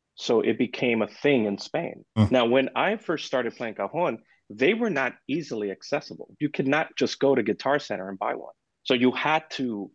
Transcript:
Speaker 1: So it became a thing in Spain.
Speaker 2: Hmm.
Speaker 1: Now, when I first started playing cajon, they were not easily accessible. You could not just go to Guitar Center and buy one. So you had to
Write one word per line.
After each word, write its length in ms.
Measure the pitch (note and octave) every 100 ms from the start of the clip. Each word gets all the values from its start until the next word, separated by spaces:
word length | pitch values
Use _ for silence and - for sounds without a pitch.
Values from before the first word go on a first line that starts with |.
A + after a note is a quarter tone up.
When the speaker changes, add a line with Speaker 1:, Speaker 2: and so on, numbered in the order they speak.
| _ -
Speaker 1:
So 260 | - A2+
it 160 | A2 A2+
became 440 | A#2+ - B2+ A2+
a 60 | G#2
thing 380 | - D3 C3+ G#2
in 120 | G2+
Spain. 480 | - D3+ E3+ - - A2+
Speaker 2:
Hmm. 100 | G#2
Speaker 1:
Now, 160 | B2+ A#2
when 240 | C3 C3+ -
I 220 | E3 G#3+
first 280 | - D#3 -
started 300 | C3 A#2 -
playing 200 | A#2 G#2
cajon, 440 | G2+ D#3+ E3+ A2+ _ _ -
they 220 | G#2 C#3 A3
were 140 | A#3
not 220 | C#3+ B2+ - -
easily 440 | D3 D3 A2+ G2+
accessible. 640 | F#2 - C#3+ - - - -
You 100 | D3
could 180 | - C3+
not 220 | D3 E3 -
just 240 | A#2+ -
go 140 | C#3
to 80 | C3
Guitar 380 | G#2+ - C3+ C#3+
Center 280 | - G2 F#2+
and 120 | F#2+
buy 160 | A2+ C3+
one. 180 | - - _ _
So 100 | -
you 180 | B2+ B2+
had 380 | B2 D3 D#3 -
to 380 | - B2+ G#2 G2